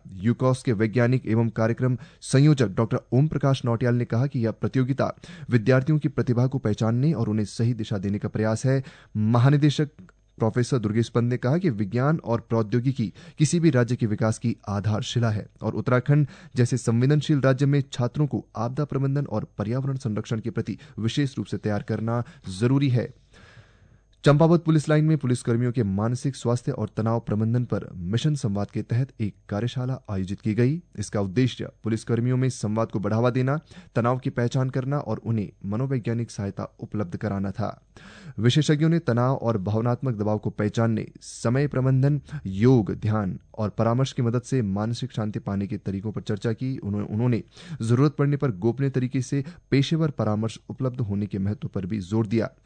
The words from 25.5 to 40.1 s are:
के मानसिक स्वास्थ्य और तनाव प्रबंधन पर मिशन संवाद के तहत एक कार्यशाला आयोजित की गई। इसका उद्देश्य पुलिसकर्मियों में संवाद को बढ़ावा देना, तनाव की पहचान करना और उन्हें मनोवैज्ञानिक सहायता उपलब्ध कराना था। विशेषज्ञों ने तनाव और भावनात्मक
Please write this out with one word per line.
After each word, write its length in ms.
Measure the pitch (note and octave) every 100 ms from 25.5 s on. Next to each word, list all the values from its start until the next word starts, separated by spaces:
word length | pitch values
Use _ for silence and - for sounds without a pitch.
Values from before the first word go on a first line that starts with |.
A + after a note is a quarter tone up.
| A#2 B2
के 120 | A#2+
मानसिक 520 | G2 G2 A2+ B2 C#3+ -
स्वास्थ्य 360 | A#2 A#2+ -
और 180 | - G#2+ -
तनाव 220 | A2+ A#2
प्रबंधन 460 | - G#2+ A2 B2 A#2+
पर 220 | G#2 - F#2
मिशन 400 | F2 A2+ D#3 D3
संवाद 360 | G#2+ G2 G2+
के 100 | G#2+
तहत 300 | - A2+ C3+ -
एक 140 | G#2 - -
कार्यशाला 500 | G#2 A#2+ C3 B2+ C3 -
आयोजित 320 | G2 F#2+ G2
की 120 | A2
गई। 280 | G#2 B2+ E3 - -
इसका 220 | G#2 G#2+
उद्देश्य 480 | G2 F2+ B2+ - G2 -
पुलिसकर्मियों 540 | A2 A2+ - A#2 B2 B2+
में 120 | C3
संवाद 420 | - G#2 A2 A2+
को 80 | A2
बढ़ावा 300 | G2+ A2 B2
देना, 300 | B2 B2+ D3+ - - - A#2+
तनाव 220 | A#2+ B2+
की 120 | C#3
पहचान 400 | A#2+ A#2+ C3 C3
करना 300 | C3+ C3 D3
और 180 | - A2
उन्हें 320 | A2 A2 F2 - G2
मनोवैज्ञानिक 640 | A2 C3+ C3 A#2 A#2 A2+
सहायता 320 | - G2+ G2 G#2 -
उपलब्ध 380 | A#2+ G#2+ F2+ -
कराना 340 | G#2+ G2 G2
था। 300 | - G2+ - _ - - - D#3+ -
विशेषज्ञों 500 | A#2 D3+ D#3 D3+ D#3+
ने 100 | E3
तनाव 360 | C3 A#2 B2+ C#3
और 220 | A2+ A2
भावनात्मक 580 | F#2 G#2+ A#2+ A#2+ C3+